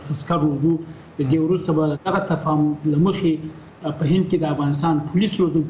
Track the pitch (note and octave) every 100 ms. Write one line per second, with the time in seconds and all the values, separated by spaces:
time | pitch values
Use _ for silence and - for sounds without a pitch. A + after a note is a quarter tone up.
0 | - D3 - E3+ D3+ C#3 D#3+ D#3+ - -
1 | - - C3+ D#3+ D#3+ F3+ E3+ D#3 D3+ C#3+
2 | F#3+ G3 G3 D#3 D#3 D3+ D3+ C#3+ D3+ D3
3 | F#3+ G3 E3+ D#3 - - - - D#3 -
4 | D3 F#3 E3+ E3+ D3+ C#3+ C#3+ C#3+ E3 D3+
5 | D3 F3 G#3 - E3+ D#3+